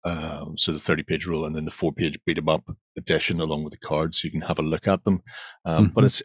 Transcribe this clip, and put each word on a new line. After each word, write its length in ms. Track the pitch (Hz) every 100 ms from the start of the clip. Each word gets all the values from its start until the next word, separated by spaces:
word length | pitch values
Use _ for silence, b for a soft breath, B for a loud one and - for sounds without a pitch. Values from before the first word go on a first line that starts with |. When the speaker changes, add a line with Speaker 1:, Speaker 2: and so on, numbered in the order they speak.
Speaker 1:
um, 520 | 87 85 78 76 73 80
so 140 | -
the 80 | 76
thirty-page 480 | - 80 78 80 85
rule, 180 | 80
and 120 | 78 78
then 80 |
the 80 | 78
four-page 480 | - 82 71 85 -
beat 140 | - 82
'em 100 | 78
up 140 | 80 - - _ -
edition 440 | - 82 - 85
along 240 | 80 76
with 80 | 76
the 60 | - -
cards, 320 | 76 80 -
so 60 | 82
you 40 |
can 120 | 87
have 180 | - 82
a 20 |
look 240 | 78 80 -
at 160 | 95
them. 180 | - 92 B B B B
Um, 240 | 87 80 104
but 140 | 139
Speaker 2:
Mm-hmm. 40 | 135
Speaker 1:
it's, 160 | -